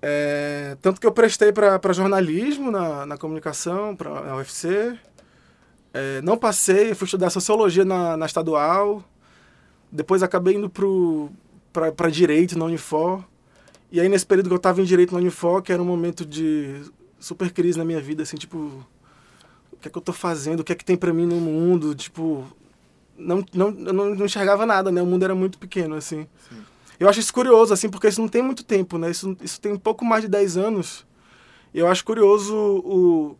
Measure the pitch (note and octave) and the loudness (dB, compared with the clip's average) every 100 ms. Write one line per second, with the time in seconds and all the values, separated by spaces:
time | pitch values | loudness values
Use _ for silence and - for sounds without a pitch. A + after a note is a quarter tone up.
0 | D3 D3 D3 D3 D3 C#3+ C#3+ C#3 F#3+ F#3+ | -4 -4 -2 -4 -4 -8 -10 -2 -2 2
1 | A#3 A#3 A3+ - G#3 G#3 G3+ F#3+ G3 F3 | 0 4 2 6 2 6 4 4 0 0
2 | F#3+ G3 F3+ D#3+ B3 C#4+ C#4 G3+ E3+ C#3+ | 2 2 0 -2 -2 -4 -4 -4 -4 -6
3 | C#3+ D3 D#3+ D#3 D#3 D3 - F3+ G#3 G3 | -10 -10 -8 -8 -8 -8 -6 -6 -6 -8
4 | D3+ D3 D3 C3+ C3 - E3+ F#3+ A#3 A#3+ | -10 -10 -10 -10 -10 -8 -4 -2 -4 -8
5 | _ _ _ _ _ _ _ _ _ C3 | _ _ _ _ _ _ _ _ _ -8
6 | C3+ C3+ D#3 A3 A3+ G#3 - F#3+ A3+ G3+ | -6 -4 -2 0 2 0 2 4 4 0
7 | F#3 F#3+ F3+ F#3 - G#3+ G#3 E3+ F#3+ F#3 | -4 -2 0 -2 0 2 4 4 2 2
8 | F3 D#3+ D#3+ E3 D#3+ D3+ D3 F3+ G#3 G#3 | -2 -2 -4 -4 0 0 2 2 2 -2
9 | F#3 _ _ _ _ _ _ _ _ D3+ | -8 _ _ _ _ _ _ _ _ -10
10 | D#3 F#3+ F#3 F#3 F3+ G3+ G3+ - G3 F#3+ | 0 2 2 0 2 0 -2 -4 -2 2
11 | F3 D#3 D3 - _ _ _ - D#3+ D#3 | 0 -2 -6 -14 _ _ _ -2 -2 0
12 | E3+ D3+ F3 D3+ F3 E3+ D#3+ E3+ - D#3 | -2 2 4 4 2 0 -4 -4 -4 -2
13 | E3 F#3+ F#3 _ _ _ _ _ _ E3+ | -2 -4 -10 _ _ _ _ _ _ 0
14 | F3+ G3 - F#3+ F#3 F3+ F#3 F3+ F#3+ F3+ | 2 2 2 2 2 2 2 2 4 4
15 | F3+ F3+ F3+ F3 E3+ F#3 F#3 F3 F3+ F3 | 4 2 -2 -2 0 0 0 -2 0 -2
16 | F3 E3+ D#3+ D3 D#3+ D3+ C#3+ C#3 C#3+ _ | -4 -6 -10 -4 -2 -2 -4 -10 -16 _
17 | _ _ - E3+ F3+ F3+ F3 E3+ E3 D#3+ | _ _ -16 -6 -6 -2 0 0 -2 -4
18 | C#3 D#3 D#3 D#3 - E3+ D3+ C3+ B2+ _ | -6 -8 -8 -10 -12 -12 -12 -12 -20 _
19 | _ _ _ _ _ _ _ - D3+ E3+ | _ _ _ _ _ _ _ -20 -14 -12
20 | - F3 F#3 D#3+ C#3 E3 D#3 E3+ - F3+ | -10 -6 -6 -6 -4 -6 -4 -8 -2 -2
21 | F#3 E3 E3+ E3+ E3 D#3 E3+ F3+ D3+ C#3+ | 0 0 0 0 -2 0 2 2 0 -6
22 | - - E3 D3 C3 - _ _ _ _ | -10 -6 -4 -4 -8 -20 _ _ _ _
23 | _ _ - F3 F#3+ F#3 G3 G#3 F3+ F#3+ | _ _ -4 -4 -2 0 0 -2 -4 -2
24 | G3+ G3+ G3+ G#3 G3 G3+ A3+ G3+ F#3+ F3 | -2 -2 -4 -2 2 2 2 2 2 0
25 | F3+ F#3 F#3 F#3+ F#3+ F#3+ F#3 G3 E3 D#3 | 2 2 2 0 -2 -4 -10 -6 -4 -6
26 | D3 D#3 D3+ _ _ A#2 G#2+ _ _ - | -8 -10 -12 _ _ -20 -20 _ _ 4
27 | F#3+ G3+ A3 - B3+ A#3 A3+ G3 A3 F#3+ | 4 4 0 0 6 8 8 4 0 0
28 | G#3+ G#3 A3 A#3 B3+ B3+ - G3+ F3+ F3 | 0 0 -2 0 -2 -4 -2 -2 0 -4
29 | E3 E3+ F#3+ F#3 D#3 - G#3 G3+ A3 A3 | -4 -6 -6 -8 -10 -8 -6 -4 -4 -2
30 | A#3 A3 A3 G3+ G3 F3 G3+ G#3+ E3+ - | 0 -2 0 0 0 0 -2 -2 -6 -10
31 | _ _ _ _ _ _ _ - E3+ F#3 | _ _ _ _ _ _ _ 0 2 2
32 | - A3+ G3+ G#3 G3+ G#3+ G#3 G3 F3+ F#3+ | 0 4 6 6 2 -2 0 0 0 2
33 | F3+ E3 D3+ - | 4 4 0 -8